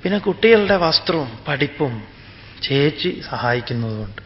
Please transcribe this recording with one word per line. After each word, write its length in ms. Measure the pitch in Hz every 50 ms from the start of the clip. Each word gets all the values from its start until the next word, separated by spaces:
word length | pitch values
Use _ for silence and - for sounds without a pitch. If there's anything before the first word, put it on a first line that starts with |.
| -
പിന്നെ 140 | 185 196
കുട്ടികളുടെ 580 | 208 - 202 180 - - 226 233 214 202 190 202
വസ്ത്രവും 640 | 185 175 160 156 - - - 175 165 143 123 113 110 -
പഠിപ്പും 560 | - 147 135 147 139 - - 156 131 120 110 104 - - - - - - - - - - -
ചേച്ചി 600 | - - 135 139 143 151 151 - - 180 - - - -
സഹായിക്കുന്നതുകൊണ്ട്. 920 | - 113 113 120 120 123 120 - 123 117 117 113 110 107 107 104 104 - -